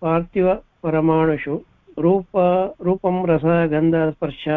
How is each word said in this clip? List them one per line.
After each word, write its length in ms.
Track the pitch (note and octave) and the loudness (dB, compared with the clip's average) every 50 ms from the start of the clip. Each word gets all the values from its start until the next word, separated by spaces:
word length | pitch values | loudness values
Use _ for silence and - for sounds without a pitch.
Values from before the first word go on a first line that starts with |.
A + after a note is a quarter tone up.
पार्थिवपरमाणुषु 1600 | - D#3+ E3 E3 E3+ E3+ - G3+ F#3 F#3 F#3 G#3+ - _ _ _ - E3 D#3 D#3 D#3 D#3+ D#3+ D#3+ D#3+ D#3+ D3+ C#3 - C#3+ C#3+ - - _ _ _ _ - - - | -4 -2 0 0 -2 -2 -2 0 0 0 0 -2 -6 _ _ _ -6 -2 -2 0 2 2 2 2 2 2 0 -2 -4 -6 -8 -8 -8 _ _ _ _ -16 -8 -2
रूप, 260 | - E3+ F#3+ G3 F#3 - - G3 F3+ F3+ F3+ F#3 F#3 G3 - - | 0 2 2 2 -2 -2 -2 0 2 2 2 0 0 -4 -6 -6
रूपं, 460 | - F3 F#3 F#3+ - F#3 F3+ F3+ F#3 F3 | -4 -2 -2 -2 -2 -2 -2 0 0 0
रस, 420 | E3 C#3+ C3+ D#3+ E3+ E3+ E3+ D#3+ | 0 2 2 2 2 2 2 0
गन्ध, 260 | D3+ D3+ D#3 E3 E3 | 0 2 2 2 2
स्पर्श 520 | E3 D#3+ D#3 D3+ - - C#3+ C3+ - - D#3 D3+ | 2 0 -2 -2 -4 -6 -8 -8 -8 -6 -4 -4